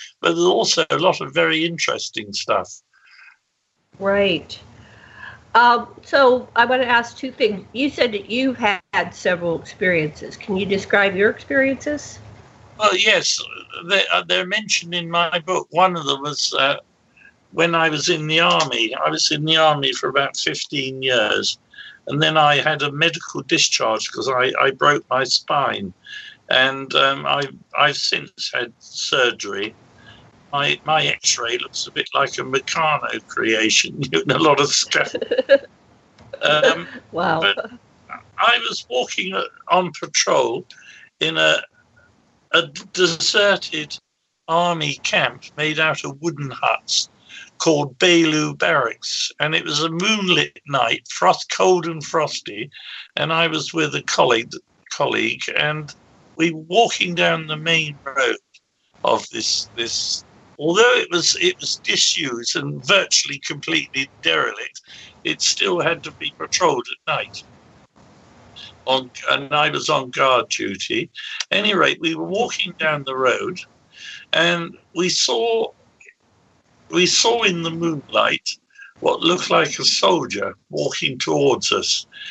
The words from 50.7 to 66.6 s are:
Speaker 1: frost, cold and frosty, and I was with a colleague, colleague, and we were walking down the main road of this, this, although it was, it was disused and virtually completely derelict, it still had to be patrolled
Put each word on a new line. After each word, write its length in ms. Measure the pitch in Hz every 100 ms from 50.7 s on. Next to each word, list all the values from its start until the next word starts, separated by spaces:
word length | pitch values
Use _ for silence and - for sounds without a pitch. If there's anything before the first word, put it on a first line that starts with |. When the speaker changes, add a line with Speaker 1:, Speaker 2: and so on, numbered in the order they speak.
| 139 117 - -
Speaker 1:
frost, 420 | - 180 170 - -
cold 300 | 185 180 170
and 180 | 160
frosty, 680 | 147 165 147 - - 104 143 - - - - -
and 140 | 151
I 140 | 160 165
was 260 | 156 151
with 200 | 165 151 143
a 60 |
colleague, 500 | - - 143 117 120 - _ _ -
colleague, 540 | - 139 110 113 131 - -
and 380 | 151 151 147 - _ _ _ -
we 140 | 170
were 100 | 156
walking 520 | 160 196 233 - 185 175
down 320 | 175 165 156
the 100 | 151
main 420 | 160 165 151 147 139
road 320 | 135 123 - _ _ _ _ _ _
of 240 | - 113 -
this, 400 | 113 - - - -
this, 480 | 117 - - - - - _ -
although 360 | 151 185 240 247
it 160 | 202
was, 240 | 170 156 -
it 180 | 180 -
was 220 | - -
disused 720 | - - - - 143 120 120 170
and 280 | 143 147 127
virtually 540 | 196 160 - - 139
completely 720 | - 147 147 160 143 135 135 -
derelict, 600 | - 160 - 101 127 - - - - - -
it 160 | -
still 400 | - - 196 175
had 200 | 151 165
to 80 | 160
be 200 | - 156 -
patrolled 500 | 156 -